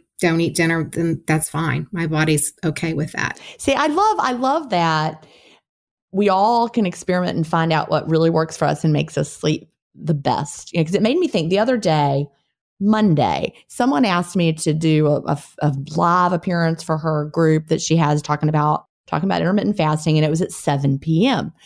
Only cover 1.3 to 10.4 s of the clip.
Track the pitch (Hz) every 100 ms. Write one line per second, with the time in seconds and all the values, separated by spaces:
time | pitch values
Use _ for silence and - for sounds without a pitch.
1.3 | 156 - 151 160 123 123 180 165 151 156
2.3 | 151 - - 170 - 160 156 156 - -
3.3 | - - - - 269 302 311 427 415 262
4.3 | 247 262 311 277 180 165 156 156 160 -
5.3 | - _ _ _ _ _ _ _ 190 208
6.3 | 190 214 240 233 233 190 - - 180 180
7.3 | - 160 165 165 156 151 156 - 160 165
8.3 | 165 160 - 147 151 160 151 156 - 151
9.3 | - 156 151 - _ _ - 156 151 139
10.3 | 117